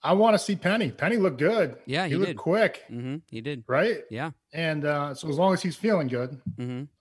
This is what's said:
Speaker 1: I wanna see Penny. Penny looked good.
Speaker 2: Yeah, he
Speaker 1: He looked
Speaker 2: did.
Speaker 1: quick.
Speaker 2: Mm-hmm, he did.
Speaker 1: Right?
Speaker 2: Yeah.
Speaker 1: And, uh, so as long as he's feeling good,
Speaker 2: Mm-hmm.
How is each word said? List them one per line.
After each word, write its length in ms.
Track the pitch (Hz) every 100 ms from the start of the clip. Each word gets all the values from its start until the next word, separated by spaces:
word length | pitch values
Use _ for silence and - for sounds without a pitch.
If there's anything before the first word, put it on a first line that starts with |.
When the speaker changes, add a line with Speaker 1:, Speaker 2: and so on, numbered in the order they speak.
Speaker 1:
I 100 | 147
wanna 260 | 190 220 214
see 180 | - 196
Penny. 340 | 180 214 175
Penny 260 | - 160 233
looked 220 | 190 131
good. 380 | 151 226 160 117 -
Speaker 2:
Yeah, 180 | 143
he 60 | 180
Speaker 1:
He 40 | 156
looked 120 | 190
Speaker 2:
did. 60 | 131
Speaker 1:
quick. 480 | - 190 214 - -
Speaker 2:
Mm-hmm, 260 | 120 123 147 -
he 120 | 113
did. 240 | 117 143 113
Speaker 1:
Right? 360 | 131 208 185 -
Speaker 2:
Yeah. 200 | 107 156 147 _
Speaker 1:
And, 320 | 151 165 151
uh, 300 | 147 147 147
so 140 | 135 160
as 80 | 143
long 140 | 185
as 100 | 185
he's 140 | 180 156
feeling 320 | 220 202 139
good, 320 | 123 127 139 - -
Speaker 2:
Mm-hmm. 280 | 123 123 147 _